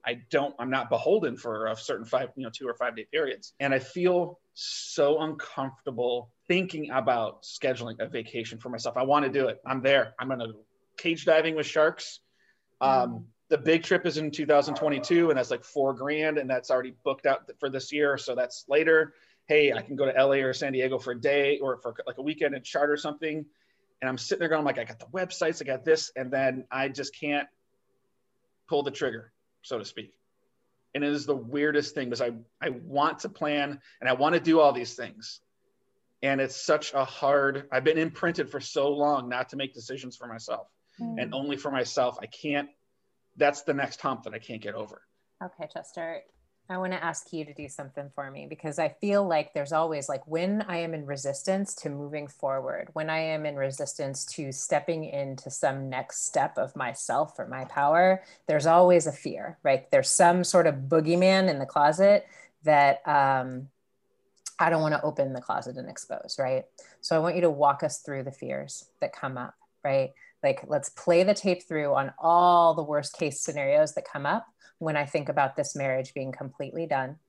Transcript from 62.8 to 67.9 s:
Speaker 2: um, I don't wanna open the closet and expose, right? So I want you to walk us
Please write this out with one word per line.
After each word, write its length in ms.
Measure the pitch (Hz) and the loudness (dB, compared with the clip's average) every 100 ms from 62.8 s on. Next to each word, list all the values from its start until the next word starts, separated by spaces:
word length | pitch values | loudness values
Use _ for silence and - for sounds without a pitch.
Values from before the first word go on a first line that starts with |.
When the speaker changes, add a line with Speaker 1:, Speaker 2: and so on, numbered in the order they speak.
| 143 139 - | 8 4 2
Speaker 2:
um, 600 | 147 139 135 127 127 135 _ _ _ _ _ _ _ - - | 4 4 2 -2 -8 -12 _ _ _ _ _ _ _ -16 0
I 100 | 165 | 2
don't 120 | 160 | 4
wanna 200 | 156 151 | 2 0
open 300 | 151 147 135 | -2 -2 -2
the 80 | 127 | -2
closet 340 | - - - 127 | -4 -6 -6 -12
and 140 | 127 | -12
expose, 500 | - - - - - | -14 -10 -10 -10 -4
right? 240 | 131 131 - - - _ | -2 -2 -4 -20 -20 _
So 160 | - 160 | -2 0
I 20 | |
want 160 | 165 180 | 2 2
you 60 | |
to 80 | 175 | 2
walk 340 | 143 143 143 | 6 4 4
us 160 | 151 | -2